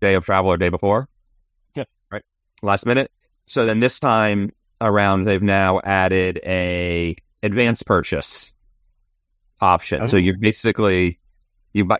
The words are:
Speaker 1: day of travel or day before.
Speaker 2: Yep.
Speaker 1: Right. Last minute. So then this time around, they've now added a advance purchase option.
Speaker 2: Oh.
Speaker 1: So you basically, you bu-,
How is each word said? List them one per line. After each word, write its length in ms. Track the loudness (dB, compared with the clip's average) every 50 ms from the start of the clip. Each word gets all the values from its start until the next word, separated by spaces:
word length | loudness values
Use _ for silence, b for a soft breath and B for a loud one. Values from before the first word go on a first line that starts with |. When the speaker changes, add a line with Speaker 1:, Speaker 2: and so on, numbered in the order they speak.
Speaker 1:
day 140 | 0 2 2
of 100 | 2 0
travel 280 | 0 0 2 2 2 0
or 60 | 0
day 100 | 0 -2
before. 400 | -2 -2 -2 0 -2 -2 -2 -6 _ _ _ _ _ _ _ _ _ _ _ _ -12
Speaker 2:
Yep. 120 | -12 -12 -12 _ _ _ _
Speaker 1:
Right. 120 | -16 -16 -16 _ _ _ _ _ _ _ -2
Last 220 | -2 -2 0 0
minute. 260 | 0 0 0 -2 -4 _ _ _ _ _ _ _
So 180 | -6 -2 -2 0
then 160 | 0 2 2
this 200 | 0 0 0 -2
time 520 | 0 0 2 2 2 2 0 0 -2 -4 -6 _ _ _ _ -4 -2
around, 420 | 0 2 2 2 2 2 2 2
they've 180 | 0 0 2 2
now 380 | 2 2 2 2 2 0 0 0
added 580 | 0 0 0 2 2 2 2 0 0 -2 -6 -6
a 720 | -4 -4 -2 -2 -2 -4 -4 -4 -2 -2 -2 -2 -4 -6 -8 -12 _ _ _ -6
advance 400 | -2 0 0 0 0 0 -2 -2
purchase 720 | 0 0 0 0 0 -4 -6 -6 -6 -10 -12 -14 -16 -20 _ _ _ _ _ _ _ _ _ _ _ _ _ _ _ _ _ _ _ _ _
option. 420 | 2 2 2 2 0 -2 -4 -4 -2
Speaker 2:
Oh. 40 |
Speaker 1:
So 120 | 0 2 2
you 180 | 2 2 0
basically, 840 | 0 0 -2 -2 0 -2 -2 0 0 0 2 2 2 0 0 -2 -6 _ _ _ _ _ _ _ _ _ _ -4
you 140 | -2 0
bu-, 100 | 0 0 -2